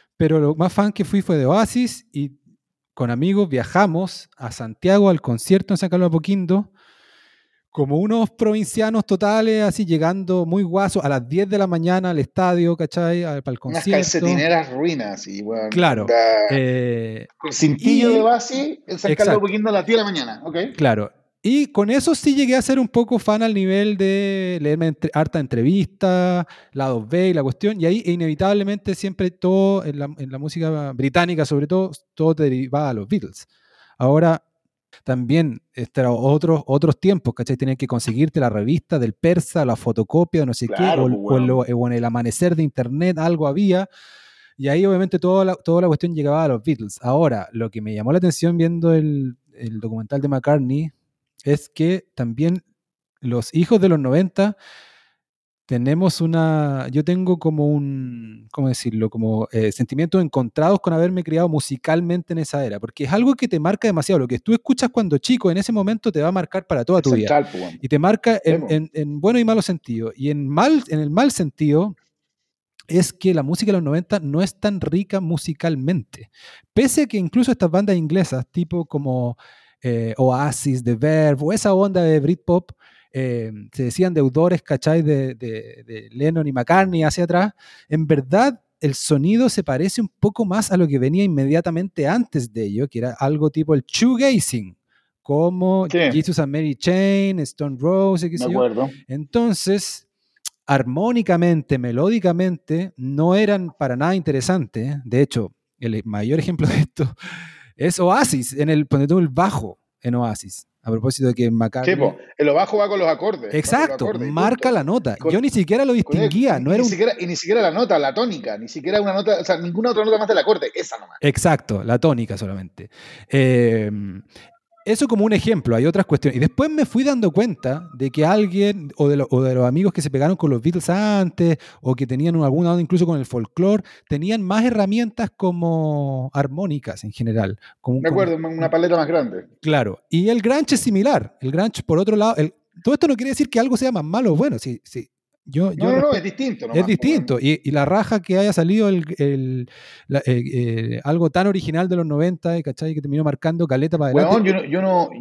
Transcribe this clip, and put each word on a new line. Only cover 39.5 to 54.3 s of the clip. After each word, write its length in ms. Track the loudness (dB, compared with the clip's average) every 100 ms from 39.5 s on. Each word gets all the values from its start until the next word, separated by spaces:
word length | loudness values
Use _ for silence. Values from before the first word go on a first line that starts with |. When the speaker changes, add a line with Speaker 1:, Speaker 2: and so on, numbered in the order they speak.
| -2
Speaker 1:
la 120 | 0 0
fotocopia, 680 | -2 -2 0 2 2 0
no 80 | 0
sé 160 | -4 -6
qué, 60 |
Speaker 2:
Claro, 300 | 0 2 2
Speaker 1:
o 20 | 2
el, 80 |
Speaker 2:
pues, 80 | 0
Speaker 1:
o 120 | 2 2
el 40 |
Speaker 2:
weón. 20 | 4 2 0
Speaker 1:
lo-, 100 | 0
o 80 | 0
en 60 |
el 100 | 0
amanecer 500 | -2 -2 -4 0 0
de 100 | 2
internet, 520 | 0 -2 -4 -2 -2 0
algo 300 | 0 0 0
había, 420 | 0 0 0 -4 -10 -20 -20 -20 _ _ -6
y 100 | -2
ahí 160 | 0
obviamente 340 | 2 2 0 0
toda 280 | 2 2 2
la, 80 |
toda 260 | -2 0 2
la 60 | 2
cuestión 280 | 0 -2
llegaba 300 | -2 0 2
a 40 | 0
los 140 | 0
Beatles. 360 | -2 -4 -6 -6
Ahora, 480 | 0 2 2 0 -4
lo 180 | -6 -6
que 100 | -6
me 140 | -8
llamó 180 | -4 0
la 60 | 2
atención 400 | 2 2 0 2
viendo 340 | 0 2 2
el, 440 | 2 2 -2 -4 -8 _
el 260 | -12 -10 -8
documental 400 | -8 -8 -6 -4
de 80 | -2
McCartney 600 | 0 2 2 2 -2 -4 -10 _ _ _ _
es 260 | -2 -2 -2
que 340 | -2 0 -2 -6
también 480 | -8 -6 -2 -2 -2 -6 _ _ _ _ _
los 320 | -4 -4 -2
hijos 260 | -2 2 4
de 80 | 4
los 100 | 2
noventa 600 | 2 2 0